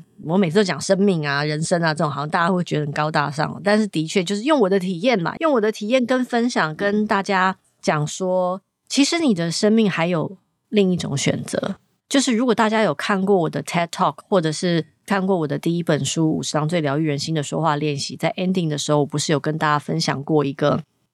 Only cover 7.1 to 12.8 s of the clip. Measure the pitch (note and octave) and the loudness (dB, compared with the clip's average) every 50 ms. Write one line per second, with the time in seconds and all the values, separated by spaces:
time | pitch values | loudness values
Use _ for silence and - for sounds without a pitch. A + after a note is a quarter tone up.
7.1 | A3 G3 F#3+ - G3+ F#3 F#3 F#3+ F#3 - _ _ _ _ - - E3+ D3+ D3 D3 | 0 0 0 0 0 2 2 0 -2 -4 _ _ _ _ -2 0 0 0 0 -2
8.1 | - - F#3+ F#3 F#3 F#3 F3+ F3+ F#3 F#3+ - _ _ _ _ - - - C#4 - | -4 -4 -4 -2 0 0 0 -2 -4 -6 -10 _ _ _ _ -4 0 2 2 2
9.1 | E4+ E4+ E4 C#4 G#3+ E3 E3+ E3+ D#3+ - - G#3 G#3+ A3+ A3 G3 - - E3 F3 | 2 2 2 2 2 2 0 -2 -2 0 2 4 4 4 4 2 2 0 0 0
10.1 | F3+ D#3+ D3 - - - _ _ _ _ _ - - G#3+ G3 F#3 F3+ E3 - - | 0 -2 -2 -4 -8 -14 _ _ _ _ _ -2 2 2 2 4 2 0 -2 -4
11.1 | C#3 C#3 - - - - - - - - - - F#3+ - _ _ _ _ _ - | -4 -2 -2 -2 -2 -2 -4 -6 -4 -4 -4 -4 -6 -8 _ _ _ _ _ -2
12.1 | - C#4 B3+ - B3 G#3 B3+ B3+ A3 G#3 A3+ G#3+ A3 A3 | 0 0 2 2 0 0 2 2 2 2 2 2 2 2